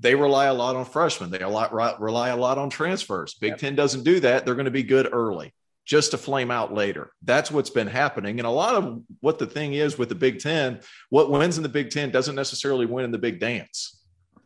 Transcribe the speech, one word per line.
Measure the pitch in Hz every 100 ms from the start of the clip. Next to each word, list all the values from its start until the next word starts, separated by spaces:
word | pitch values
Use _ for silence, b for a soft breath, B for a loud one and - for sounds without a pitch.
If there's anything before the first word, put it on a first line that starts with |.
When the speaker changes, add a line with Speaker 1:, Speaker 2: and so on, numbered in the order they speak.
Speaker 1:
they | 120
rely | 139 143 135
a | 139
lot | 127 123 127
on |
freshmen. | 127 151 160 - 90
They | 92
a | 92
lot, | 107 113
ri-, | 113 117 -
rely | 107 117 123
a | 120
lot | 127 135
on | 143
transfers. | - 165 185 - 92 -
Big | - 110
Speaker 2:
Yep. | -
Speaker 1:
Ten | 139
doesn't | 139 143 135
do | 131 180
that. | 135 127 127
They're |
gonna | 123 131
be | 135
good | 117 131 127
early | 120 113 85 73 _ _ _
just | - 151 143
to | -
flame | - 135 123
out | 120 110
later. | 104 101 78 69 _
That's | 90 131 -
what's | 151 131
been | 120 101
happening. | 123 143 - 101 117
And | 117
a |
lot | 131 214 226
of | 151 117 - -
what | 143 -
the | 131
thing | 147 147
is | 143 147 -
with | 120
the |
Big | 90 131 104
Ten, | 147 160 131 113 B B B
what | 139 139
wins | 143 175 160
in |
the | 151
Big | 147 120
Ten | 147 139
doesn't | 127 127 139
necessarily | 135 - 143 131 117
win | 123 123
in |
the | 110
big | 120 90
dance. | 113 113 - - - _ _ _ _ _